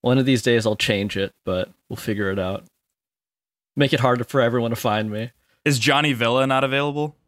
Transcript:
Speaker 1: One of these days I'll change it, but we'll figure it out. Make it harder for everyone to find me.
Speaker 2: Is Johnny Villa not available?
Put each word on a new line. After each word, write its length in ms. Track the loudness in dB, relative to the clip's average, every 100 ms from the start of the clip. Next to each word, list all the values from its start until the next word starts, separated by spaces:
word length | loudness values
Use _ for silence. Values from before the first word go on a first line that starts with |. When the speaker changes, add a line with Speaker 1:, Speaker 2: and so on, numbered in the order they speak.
Speaker 1:
One 160 | 2 2
of 80 | 2
these 160 | 2
days 240 | 2 2 2
I'll 100 | -2
change 420 | -2 0 -2 -4
it, 160 | -6 _ -4
but 240 | -4 -4 _ _
we'll 80 | -10
figure 320 | -6 -2 -2
it 80 | -2
out. 240 | -4 -6 -12 _ _ _ _ _ _ _ _ _ _ 0
Make 180 | 0
it 60 | 2
harder 220 | 2 0
for 180 | 0 0
everyone 280 | 2 2 -2
to 40 | -2
find 340 | 0 0 -2
me. 220 | -6 -8 _ _ _ -2
Speaker 2:
Is 140 | 0
Johnny 340 | 2 2 2
Villa 320 | 0 2 2 2
not 160 | 0
available? 520 | 0 0 -2 -4 -6 -8